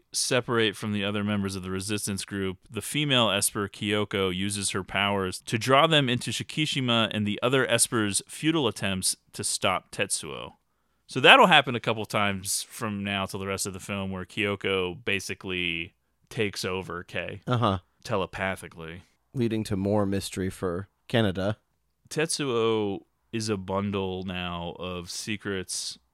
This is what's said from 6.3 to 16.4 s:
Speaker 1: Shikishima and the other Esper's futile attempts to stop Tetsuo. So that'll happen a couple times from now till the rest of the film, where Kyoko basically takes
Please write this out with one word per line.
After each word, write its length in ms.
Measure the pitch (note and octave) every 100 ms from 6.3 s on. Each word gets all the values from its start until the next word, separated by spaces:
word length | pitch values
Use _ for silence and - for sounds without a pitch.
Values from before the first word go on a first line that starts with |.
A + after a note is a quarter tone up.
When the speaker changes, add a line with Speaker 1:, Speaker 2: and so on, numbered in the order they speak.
Speaker 1:
Shikishima 800 | - - - D3+ C#3+ B2+ A#2 A2
and 160 | G#2+ G#2
the 120 | G#2
other 220 | B2 C3+ F#2+
Esper's 540 | A#2 - A#2 G#2 F#2+ -
futile 400 | - D3+ D#3+ A#2
attempts 480 | - G2+ F#2 - - _
to 100 | -
stop 480 | B2 - G2+ F2+ -
Tetsuo. 600 | - G2+ - F2 B1+ B1 - _ _ _ _ -
So 120 | C3
that'll 280 | D3+ C4+ G3
happen 280 | D3+ C3
a 60 | A#2+
couple 240 | - A2
times 580 | G2+ A2 G2+ F#2+ G2 -
from 400 | - - A2 G2+
now 220 | G2+ G2+
till 140 | F#2+ G2+
the 60 | G2
rest 180 | F#2+
of 80 | G2+
the 60 | F#2
film, 300 | - G2+ F#2+
where 120 | F#2+
Kyoko 720 | F2+ - G2+ G2+ G2 F#2+ F2+ F2
basically 920 | - G2 - F#2+ G2 F2+ F2 E2+ E2 _ _ _ -
takes 340 | -